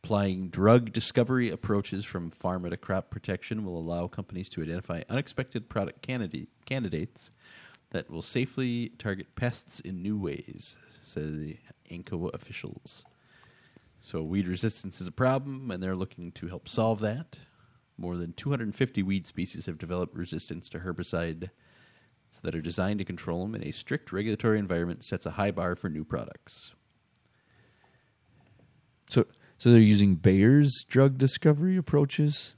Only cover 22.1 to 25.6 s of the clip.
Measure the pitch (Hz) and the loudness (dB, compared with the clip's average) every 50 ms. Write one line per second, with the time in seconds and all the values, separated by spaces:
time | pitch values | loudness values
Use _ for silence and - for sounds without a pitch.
22.1 | _ _ _ _ _ - - 85 80 82 76 82 82 - 90 95 107 104 95 - | _ _ _ _ _ -10 -10 -6 -6 -6 -6 -6 -2 -2 -2 0 0 -2 -4 -6
23.1 | 92 85 - - 85 87 92 104 110 107 - - - - - - 143 151 - - | -8 -10 -6 -6 -4 -4 -4 -6 -8 -8 -8 -8 -10 -12 -8 -6 -6 -6 -6 -6
24.1 | - 95 104 113 107 - - 113 107 107 101 90 90 85 85 87 85 - - - | -6 -4 -2 -2 -4 0 2 2 2 2 2 0 0 -2 0 -2 -4 -8 -8 -8
25.1 | - 87 - 82 - - 98 104 95 92 | -8 -6 -6 -6 -2 0 0 0 0 -2